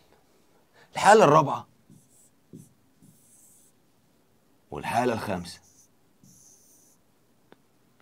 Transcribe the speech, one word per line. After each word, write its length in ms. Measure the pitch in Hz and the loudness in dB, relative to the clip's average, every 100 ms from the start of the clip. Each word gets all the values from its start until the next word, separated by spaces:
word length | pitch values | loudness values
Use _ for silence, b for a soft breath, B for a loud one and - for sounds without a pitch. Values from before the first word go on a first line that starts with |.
| _ _ _ _ _ _ _ - b | _ _ _ _ _ _ _ -20 b
الحالة 320 | - 185 220 | -2 4 6
الرابعة 440 | 165 151 143 120 - _ _ - _ _ - _ _ - - _ _ _ - - _ - - - _ _ _ _ _ _ _ _ _ _ - | 6 4 2 -6 -12 _ _ -20 _ _ -20 _ _ -20 -20 _ _ _ -20 -20 _ -20 -20 -20 _ _ _ _ _ _ _ _ _ _ -18
والحالة 420 | 73 - 117 123 | -14 -8 -4 -4
الخامسة. 480 | 110 107 92 87 - - _ _ _ _ _ - - - - _ - _ _ _ _ _ _ - - _ _ _ _ | -4 -8 -10 -12 -20 -20 _ _ _ _ _ -20 -20 -20 -20 _ -20 _ _ _ _ _ _ -20 -20 _ _ _ _